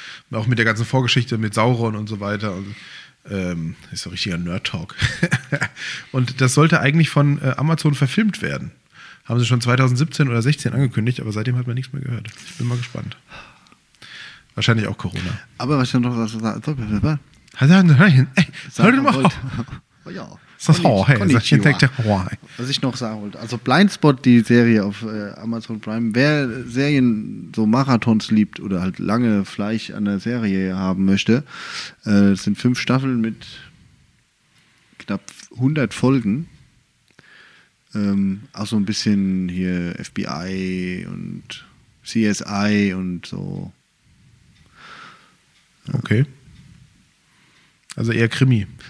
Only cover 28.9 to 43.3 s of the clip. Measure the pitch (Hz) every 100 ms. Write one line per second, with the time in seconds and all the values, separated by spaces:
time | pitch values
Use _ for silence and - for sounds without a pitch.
28.9 | 87 90 110 120 104 95 - 104 110 -
29.9 | 104 104 101 113 120 110 95 95 92 95
30.9 | 92 95 98 - 120 147 - - - -
31.9 | - - 101 101 95 - 101 123 123 -
32.9 | 131 135 123 110 110 - - - _ -
33.9 | _ _ _ _ _ _ _ _ _ _
34.9 | _ - 101 - - - - 131 156 117
35.9 | - 127 135 107 117 170 - _ _ _
36.9 | _ _ _ _ - - _ _ _ _
37.9 | 107 101 98 98 98 113 - 104 110 98
38.9 | 104 - 101 98 92 90 90 92 90 87
39.9 | - - - - 69 90 95 92 92 90
40.9 | 90 87 90 90 87 - - - _ _
41.9 | _ - 117 107 101 - 101 101 104 101
42.9 | 92 92 87 -